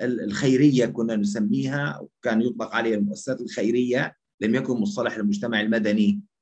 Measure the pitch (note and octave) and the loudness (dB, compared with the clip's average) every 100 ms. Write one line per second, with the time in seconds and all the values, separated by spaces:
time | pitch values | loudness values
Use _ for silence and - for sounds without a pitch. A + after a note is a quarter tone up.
0 | B2 B2 G2+ G2+ C#3+ C3 D3 B2+ A2+ G#2+ | -2 -2 -4 -2 2 6 6 6 2 0
1 | A#2 A2 G2+ A2 G#2 C3+ C3+ C#3 C#3+ - | -2 0 -2 -2 0 0 -2 -2 -4 -6
2 | - _ A#2+ A2 B2 A2 A2 A2+ A2+ G#2+ | -12 _ -2 0 0 -2 -4 -2 0 0
3 | G2+ G2+ - B2+ A#2+ - G#2 A#2+ B2 B2 | 0 -4 -6 -8 -6 -4 0 0 0 0
4 | D#2+ - _ _ G#2+ B2+ B2+ A#2+ G2+ B2 | -2 -6 _ _ 0 0 0 -2 -2 -2
5 | A#2 A2 G#2 G2+ A#2 A2 G#2+ A#2 G#2 G#2 | -4 -2 -2 -2 -2 -2 0 0 2 2
6 | G2+ G2+ - _ | 2 2 -4 _